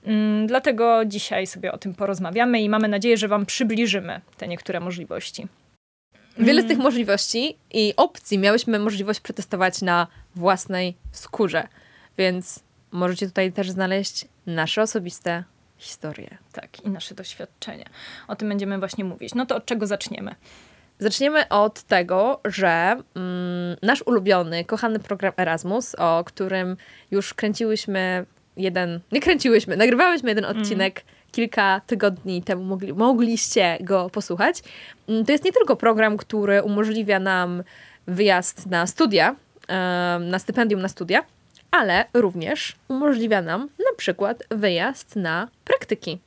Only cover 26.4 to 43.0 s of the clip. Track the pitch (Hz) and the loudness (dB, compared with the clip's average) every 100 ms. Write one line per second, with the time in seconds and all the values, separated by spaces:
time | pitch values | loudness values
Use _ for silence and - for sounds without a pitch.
26.4 | 190 190 185 185 - - _ 196 196 - | -4 -2 -4 -6 -12 -20 _ -2 -2 -4
27.4 | 214 208 226 214 - 190 185 185 185 _ | -4 -2 -2 -2 -2 -2 -2 -2 -6 _
28.4 | _ - 190 180 180 170 - 254 285 339 | _ -4 -2 -2 -2 -4 -4 -2 2 2
29.4 | 262 226 226 175 226 247 359 339 247 214 | 4 4 4 2 4 6 4 4 0 -2
30.4 | 214 220 208 196 190 - - _ _ - | -2 -4 -2 0 -2 -2 -20 _ _ -2
31.4 | 233 - 196 190 - 220 208 185 - 180 | -2 2 2 2 0 2 2 0 -6 -6
32.4 | 175 185 185 190 196 165 233 247 233 233 | -4 -4 -2 -6 -6 2 4 4 2 2
33.4 | - - 180 165 180 196 180 214 - 170 | 0 4 4 2 0 0 2 -4 -4 0
34.4 | 233 359 - - - - - 220 220 294 | 0 0 -8 -20 -20 -20 -4 0 2 2
35.4 | 359 440 370 269 233 220 220 208 - 214 | 4 2 4 4 4 4 2 2 -4 -2
36.4 | 202 202 208 202 214 220 208 196 190 185 | 2 2 2 0 0 0 2 2 2 0
37.4 | 180 175 180 - - - - 180 208 185 | 0 -4 -8 -16 -20 -18 -8 2 4 4
38.4 | 180 - 190 175 175 - 320 196 165 277 | 2 -6 -4 -2 -2 2 2 6 4 2
39.4 | _ _ - 190 180 180 175 175 175 185 | _ _ -6 -2 0 0 0 0 -2 -4
40.4 | - - 226 202 185 - 175 196 - _ | -2 0 0 0 -2 -6 0 0 0 _
41.4 | _ _ _ 359 220 180 233 240 208 180 | _ _ _ 2 4 2 2 2 2 0
42.4 | 165 294 - - _ 262 | -4 -4 -6 -12 _ 0